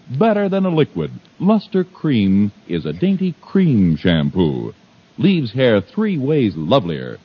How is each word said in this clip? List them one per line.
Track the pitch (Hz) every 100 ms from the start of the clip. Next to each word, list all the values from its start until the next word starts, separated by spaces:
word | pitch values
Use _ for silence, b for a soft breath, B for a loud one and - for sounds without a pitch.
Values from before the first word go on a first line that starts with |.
| - 131
better | 226 208 202
than | 190 190
a |
liquid, | 160 143 - 139 123 - -
Luster | 175 220 - 190
Cream | 180 - 160 123 98 98 101 - -
is | 85 78
a |
dainty | 80 185 190 185 -
cream | - 196 180 120 90 78
shampoo. | 92 82 73 90 85 65 57 - _ _ _ -
Leaves | 160 180 127
hair | 127 131 104
three | 98 - 220 175
ways | 131 156 113 78
lovelier, | 78 135 87 76 64 55